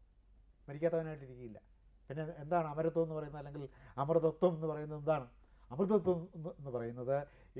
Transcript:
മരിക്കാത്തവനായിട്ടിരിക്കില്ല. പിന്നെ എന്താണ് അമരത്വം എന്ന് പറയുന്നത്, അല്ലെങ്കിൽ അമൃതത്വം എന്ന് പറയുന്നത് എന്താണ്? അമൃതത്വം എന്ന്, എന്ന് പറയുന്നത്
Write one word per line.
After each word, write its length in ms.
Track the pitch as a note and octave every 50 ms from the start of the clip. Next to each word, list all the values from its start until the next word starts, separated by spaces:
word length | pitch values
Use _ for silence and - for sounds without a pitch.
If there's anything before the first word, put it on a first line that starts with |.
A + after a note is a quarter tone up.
| - - _ _ _ _ - - - - _ _ _ -
മരിക്കാത്തവനായിട്ടിരിക്കില്ല. 880 | C#3 D3 E3 E3 E3 E3 D#3+ D#3+ D#3 D3 C3+ B2+ B2+ B2 B2 A2+ G#2 G2+ - - - _ _ - - _ - -
പിന്നെ 160 | C3+ D#3 D#3 D3+ E3+ D3 D3
എന്താണ് 240 | D3+ F3 F3 D#3+ D3+ C#3+
അമരത്വം 300 | D3+ D#3+ E3 D#3 E3 E3
എന്ന് 100 | D#3+ D#3
പറയുന്നത്, 260 | D#3 D3+ C#3+ C#3+ D3
അല്ലെങ്കിൽ 220 | C#3 C#3+ C#3+ D3 C#3 - - - - - - B2+ C#3
അമൃതത്വം 500 | D3 E3 E3 D#3 D#3+ D#3 - F#3 F3+ E3+ D#3
എന്ന് 100 | D#3+ D#3
പറയുന്നത് 320 | D3+ D3+ D3+ D3+ D3+ D3+
എന്താണ്? 280 | D3 D#3 D#3 D3 B2+ A#2 - - - _ - - - - B2
അമൃതത്വം 460 | C#3+ G3 F#3 G#3+ G3+ D#3+ F#3 F3+ E3 E3 F#3+ -
എന്ന്, 140 | E3 D3+ E3+ - -
എന്ന് 120 | C#3+ C#3 A#2+
പറയുന്നത് 420 | A#2+ A2+ A#2 A#2+ B2 B2 B2 C3+ C#3+ C#3+ - - - - - - C3+